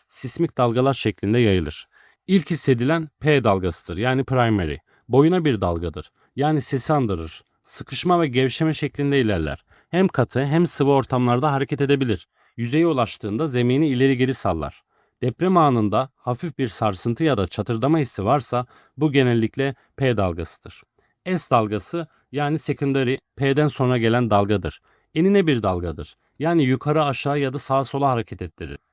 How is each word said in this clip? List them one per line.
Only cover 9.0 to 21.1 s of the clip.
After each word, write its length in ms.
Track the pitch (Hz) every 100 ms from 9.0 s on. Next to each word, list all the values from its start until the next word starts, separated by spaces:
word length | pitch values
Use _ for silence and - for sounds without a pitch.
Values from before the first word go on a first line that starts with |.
| 143 139
ilerler. 440 | 110 92 76 69 _ _ _
Hem 180 | 170 196
katı 380 | - 117 120 139
hem 220 | 160 170
sıvı 240 | - 139
ortamlarda 600 | 139 123 127 123 123 151
hareket 300 | 139 - 135
edebilir. 460 | 135 139 131 95 - _ _ -
Yüzeye 300 | 117 147 170
ulaştığında 600 | 139 110 - 107 110 156
zemini 400 | 123 120 131 156
ileri 300 | 123 135 123
geri 160 | 127
sallar. 480 | 131 101 82 71 - _ _ _ _
Deprem 360 | 123 - 185 180
anında 520 | 151 120 104 104 131 _
hafif 420 | - 123 175 -
bir 100 | 123
sarsıntı 560 | - 110 95 117 117
ya 140 | 160 117
da 100 | 92
çatırdama 500 | - 104 113 131 160
hissi 280 | 131 - 98
varsa 400 | 143 - 123 123 _ _ -
bu 140 | 151
genellikle 640 | 139 127 117 110 - 135 117 _ -
P 200 | 135 107
dalgasıdır. 640 | 95 85 82 - - - _ _ _